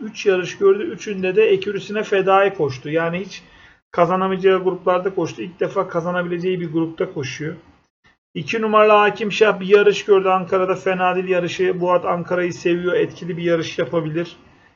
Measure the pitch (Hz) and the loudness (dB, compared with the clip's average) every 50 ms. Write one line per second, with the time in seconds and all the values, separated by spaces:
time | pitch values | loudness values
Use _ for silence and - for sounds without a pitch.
0 | 220 214 - - - 208 185 185 175 165 - - 202 196 196 202 220 - 220 175 | -14 -12 -12 -4 0 0 0 2 0 -4 -2 2 4 4 4 2 0 -6 -8 -8
1 | - 220 202 190 185 185 185 208 226 - 196 190 190 208 202 196 - - 202 220 | -8 -8 -6 -4 -4 0 2 2 4 4 2 2 0 -2 -6 -6 -6 -6 -6 -6
2 | 208 - 208 190 185 190 190 196 196 196 196 - 156 135 123 123 - 147 151 165 | -4 0 0 0 2 4 4 4 4 2 0 -2 -4 -4 -4 -6 -8 -4 -2 -2
3 | 165 165 170 180 202 190 - - - - - - - - _ _ _ _ - - | -2 -2 -4 -6 -8 -10 -14 -18 -20 -20 -20 -20 -20 -20 _ _ _ _ 0 2
4 | 175 165 185 185 185 190 190 185 185 190 190 185 185 185 175 170 170 180 180 180 | 2 2 2 2 0 0 0 2 4 4 4 4 2 0 -2 0 0 0 0 0
5 | 180 202 - - 165 - - - 214 180 - - 196 165 - 196 180 180 - 170 | 0 -2 -2 -2 -4 -4 -4 -8 -10 -10 -6 -4 -4 -2 -2 -2 -4 -2 -4 -4
6 | 160 175 175 180 175 175 175 170 170 185 185 175 170 160 151 165 165 160 - - | -4 -2 -4 -4 -4 -4 -4 -4 -2 -2 -2 -2 -4 -4 -2 -2 -2 -2 -4 -4
7 | 185 - - 160 131 123 - - 147 156 175 - - _ _ _ _ _ _ _ | -6 -6 -6 -6 -8 -8 -8 -8 -10 -10 -10 -12 -16 _ _ _ _ _ _ _
8 | _ _ _ _ _ _ - 175 160 - - 226 220 214 214 214 214 214 208 208 | _ _ _ _ _ _ -12 -10 -8 -6 -4 -2 0 2 4 4 6 6 6 6
9 | 208 208 196 202 226 208 170 - 220 208 190 185 185 185 202 208 202 208 196 - | 4 4 2 -2 -4 -4 0 2 4 4 2 2 2 4 4 6 6 6 2 2
10 | - - 202 190 190 190 185 185 180 175 196 190 185 185 185 - - 190 185 180 | 2 4 4 4 4 4 2 0 0 0 0 0 2 0 -2 -2 -2 -2 0 0
11 | 185 180 180 185 185 185 185 175 175 170 - - 185 185 185 175 175 180 180 175 | 2 0 0 0 0 0 0 0 -2 -2 -2 -2 0 0 0 0 0 2 2 2
12 | - 185 180 175 165 - - 180 180 175 170 - - 180 170 175 175 180 180 160 | 2 0 -2 -2 -4 -4 -2 -2 -2 -2 -4 -4 -2 0 0 0 0 0 0 0
13 | 165 156 - - 175 170 180 165 170 170 170 165 156 - - - 170 - 175 170 | 0 -2 -4 -10 -10 -10 -8 -4 -2 0 0 0 -2 -4 -4 -4 -4 -2 -2 -2
14 | 156 156 151 165 170 170 - - - _ _ _ _ _ _ | -2 -2 -4 -6 -6 -6 -10 -18 -20 _ _ _ _ _ _